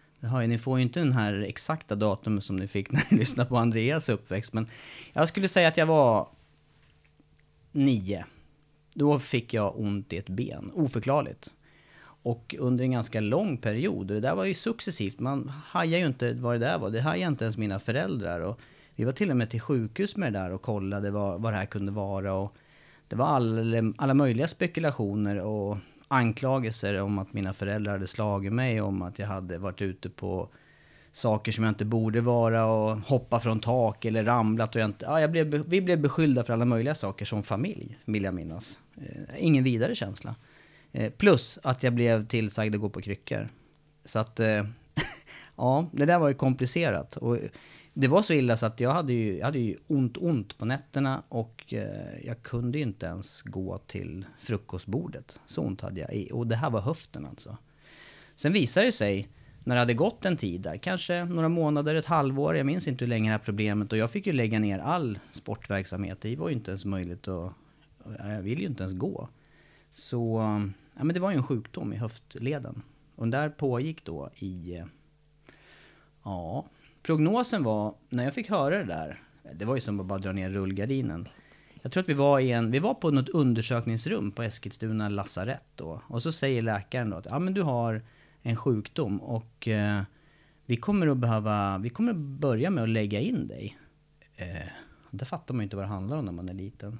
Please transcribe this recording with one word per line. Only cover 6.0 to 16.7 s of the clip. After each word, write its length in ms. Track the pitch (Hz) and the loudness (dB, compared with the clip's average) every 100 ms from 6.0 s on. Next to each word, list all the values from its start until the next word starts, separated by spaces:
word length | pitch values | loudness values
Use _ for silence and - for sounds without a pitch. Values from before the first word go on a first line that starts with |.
| 127 107 - - _ _ _ _ _ _ _ _ _ _ _ _ _ | 8 6 2 -8 _ _ _ _ _ _ _ _ _ _ _ _ _
nio. 540 | 147 139 117 95 95 82 - - _ _ _ - | 2 4 4 0 -6 -6 -18 -20 _ _ _ -10
Då 260 | - 147 147 | 2 4 4
fick 340 | - 120 113 | 2 -2 0
jag 260 | 113 101 - | 0 0 0
ont 340 | 104 101 98 | -2 -2 -2
i 40 | 85 | -6
ett 120 | 98 | -4
ben, 420 | 92 - - - - | -4 -4 -6 -8 -2
oförklarligt. 800 | 143 120 123 143 - - - - _ _ _ - | 0 0 0 0 0 -6 -16 -20 _ _ _ -20
Och 540 | - - 123 113 - - | -20 -10 -4 -4 -6 -4
under 240 | 127 123 | 0 2
en 80 | 131 | 2
ganska 280 | 123 120 113 | 0 0 -2
lång 380 | 104 143 214 123 | 0 2 0 -2
period, 420 | 113 107 185 180 95 | -2 0 0 -2 -2
och 40 | 104 | -2
det 40 | |
där 160 | 123 180 | 0 0
var 100 | 190 | 0
ju 80 | |
successivt, 640 | - 226 226 - 160 101 - | -2 -2 -4 -4 -4 -4 -4
man 300 | 123 139 135 | -2 -2 -4
hajar 500 | 143 - 170 165 165 | -10 -6 -2 2 2
ju 60 | 165 | 2
inte 260 | 127 120 | 0 -2
vad 220 | 120 123 120 | -2 0 0
det 40 | |
där 180 | 123 | 2